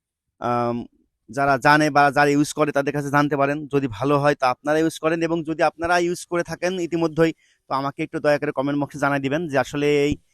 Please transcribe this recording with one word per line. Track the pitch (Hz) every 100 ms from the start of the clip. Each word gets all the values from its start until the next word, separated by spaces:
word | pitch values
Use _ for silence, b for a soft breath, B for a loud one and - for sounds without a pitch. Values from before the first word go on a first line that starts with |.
| _ _ _ -
আম, | 120 120 120 120 - _ _ _ -
যারা | 120 139 135
জানে | 147 151 151
বা | 143 143
যারা | 135 147
ইউজ | 143 147
করে, | - 151
তাদের | 139 139
কাছে | 143 143
জানতে | 143 147 143
পারেন। | 139 147 143
যদি | 143 135
ভালো | 101 135 143
হয়, | 147 147
তো | 127
আপনারা | 127 143 156
ইউজ | 165 -
করেন, | 156 170
এবং | 165 170
যদি | 151 160
আপনারা | 156 151 170 175
ইউজ | 175 175 -
করে | 175
থাকেন | 165 165 175 185
ইতিমধ্যেই, | 165 170 165 156 160 - _ _ -
তো |
আমাকে | 135 139 -
একটু | 156 160
দয়া | 147 143
করে | 147
কমেন্ট | 143 139 143
বক্সে | 139 139
জানাই | 139 139
দিবেন | 135 147 175
যে | 135
আসলে | 123 147 147 147
এই | 143 147 _